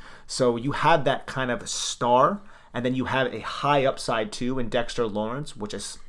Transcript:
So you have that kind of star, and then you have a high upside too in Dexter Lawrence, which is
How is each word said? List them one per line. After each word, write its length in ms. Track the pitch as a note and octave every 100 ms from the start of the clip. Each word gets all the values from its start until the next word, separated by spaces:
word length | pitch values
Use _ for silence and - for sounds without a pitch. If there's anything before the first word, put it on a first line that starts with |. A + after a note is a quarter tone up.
| - - -
So 280 | - B2+ A#2
you 180 | B2+
have 300 | C3 D3 E3 D3
that 200 | B2+ -
kind 240 | - B2+
of 180 | A2+ G2+
star, 720 | - - - A#2+ B2 C#3 G3+ - - -
and 100 | A#2+ B2
then 100 | C3
you 100 | A#2+
have 260 | B2+ B2+
a 60 | A2+
high 440 | - - C#3+ C#3+ C3
upside 460 | - - A2+ A2
too 280 | - B2 C3
in 100 | A#2+
Dexter 380 | B2 A#2 - A#2
Lawrence, 480 | G#2 G#2+ B2+ D3+ -
which 180 | G#2
is 240 | G2+ - -